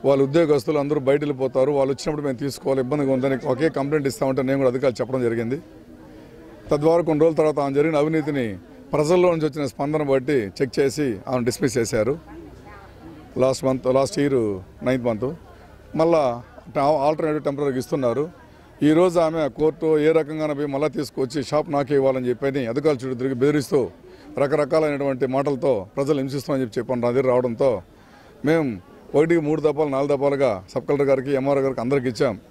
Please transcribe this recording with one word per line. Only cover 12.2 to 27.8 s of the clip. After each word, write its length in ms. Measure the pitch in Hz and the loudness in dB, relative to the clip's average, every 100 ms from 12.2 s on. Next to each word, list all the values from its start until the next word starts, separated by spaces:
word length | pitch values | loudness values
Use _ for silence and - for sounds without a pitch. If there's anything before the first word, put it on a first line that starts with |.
| - - - - - - - - - - - - | -8 -20 -18 -20 -20 -20 -20 -20 -20 -20 -14 -2
లాస్ట్ 280 | 127 131 135 | 0 0 -2
మంత్, 220 | 131 127 | -2 0
లాస్ట్ 320 | 131 135 - | 0 0 0
ఇయర్ 400 | 143 131 110 95 92 - 127 | 0 2 0 -4 -10 -8 -2
నైన్త్ 200 | 131 120 | -2 -2
మంత్ 240 | 107 127 170 - - - - - 151 | -2 -4 -8 -16 -20 -20 -20 -10 0
మళ్ళా 460 | 165 160 135 120 - - - 151 | 2 4 2 -2 -10 -20 -8 -2
ఆల్టర్నేటివ్ 640 | 139 151 143 156 165 151 | 2 2 0 0 -2 -2
టెంపరరీగా 340 | 143 139 143 127 | -4 -4 -4 -4
ఇస్తున్నారు. 520 | 120 160 127 117 156 - - - - - | -4 -2 0 -2 -4 -10 -20 -20 -20 0
ఈరోజు 360 | 151 156 185 170 | 4 4 4 4
ఆమె 300 | 160 165 147 | 0 0 -4
కోర్టు 500 | - 156 156 160 156 | 0 -2 0 0 2
ఏ 120 | 151 | 4
రకంగానూ 420 | 160 147 156 151 | 2 0 -4 -4
పోయి 140 | 143 147 | -4 -4
మళ్ళీ 220 | 139 151 | -2 -2
తీసుకొచ్చి 540 | 127 139 - 131 151 | -4 -8 -4 -4 -4
షాప్ 280 | 127 147 151 | -2 -2 0
నాకే 240 | 143 131 143 | -2 2 2
ఇవ్వాలని 340 | 135 131 123 | 2 0 -2
చెప్పని 380 | 117 139 135 117 | -2 -2 -2 -2
అధికారుల 300 | 123 151 139 | 0 0 0
చుట్టూ 160 | 131 | -4
తిరిగి 220 | 127 131 127 | -4 -4 2
బెదిరిస్తూ 540 | 139 151 135 147 101 - - - - - | 2 2 0 0 0 -6 -20 -20 -12 -2
రకరకాలైనటువంటి 880 | 139 151 143 160 156 143 139 131 135 | 0 0 2 2 2 0 -2 -2 0
మాటలతో 600 | 131 139 135 143 113 92 - | 0 0 0 0 0 -2 -4
ప్రజలు 220 | 139 151 | 0 0
హింసిస్తామని 420 | 135 139 127 139 | -2 -6 -4 -2
చెప్పి 180 | 127 127 | -2 -4
చెప్పండి 260 | 113 123 120 | -4 -2 0
నా 60 | |
దగ్గర 160 | 123 131 | 2 2
రావడంతో 540 | 123 123 113 139 104 | 2 0 0 0 0